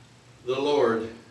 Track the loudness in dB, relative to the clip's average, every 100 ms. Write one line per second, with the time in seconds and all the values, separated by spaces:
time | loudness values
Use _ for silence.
0 | -20 -20 -20 -16 -6 -2 2 2 2 0
1 | -4 -12 -20